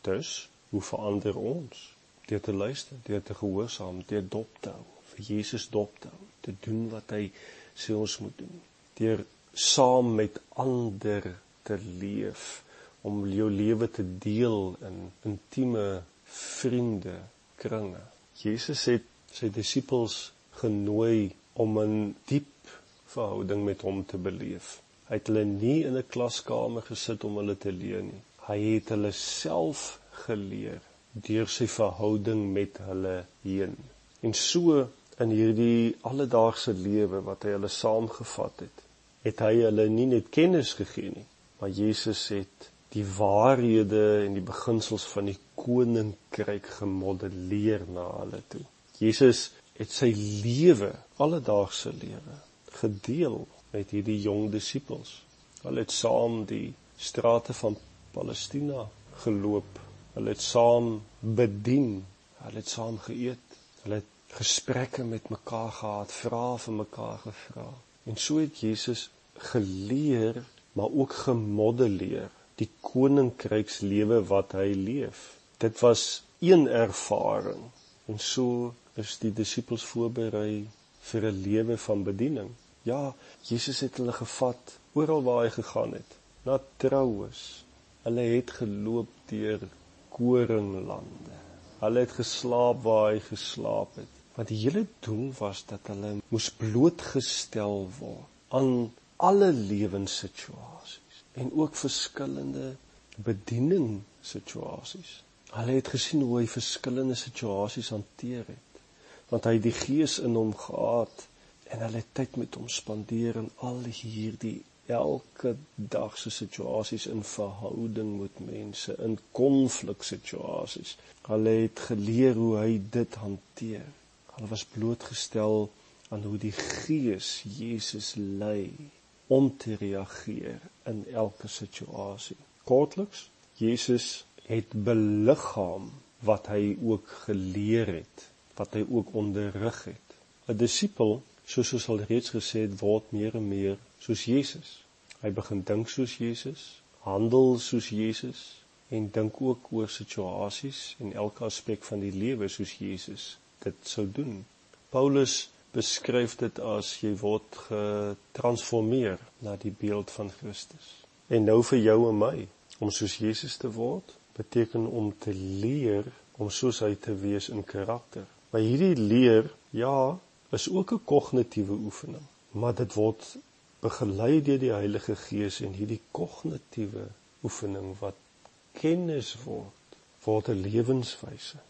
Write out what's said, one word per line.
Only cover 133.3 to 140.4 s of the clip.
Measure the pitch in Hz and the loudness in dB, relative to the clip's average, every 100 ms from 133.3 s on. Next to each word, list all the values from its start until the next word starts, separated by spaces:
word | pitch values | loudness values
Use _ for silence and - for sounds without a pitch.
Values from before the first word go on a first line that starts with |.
| _ _ | _ _
Jesus | - 113 120 - 120 - - - - | -2 0 0 2 2 2 -10 -14 -20
het | - 113 104 | -4 -4 -2
beliggaam | 110 104 113 107 104 110 151 - - 92 92 110 131 - _ | -2 2 4 4 4 6 6 4 -4 -4 -4 -10 -18 -20 _
wat | 113 104 - | 2 2 2
hy | 104 104 101 | 0 2 0
ook | 113 107 - - | 0 0 -2 -16
geleer | - 101 92 95 104 113 107 85 | -4 -2 -2 -2 2 2 2 -2
het, | 82 - - _ _ - | -8 -20 -20 _ _ -8
wat | 101 107 | -6 -2
hy | 107 | 0
ook | 120 98 | 0 0
onderrig | 113 104 101 104 98 113 - | -2 -2 -2 -4 -2 -4 -4
het. | - 95 _ - _ _ | -12 -16 _ -20 _ _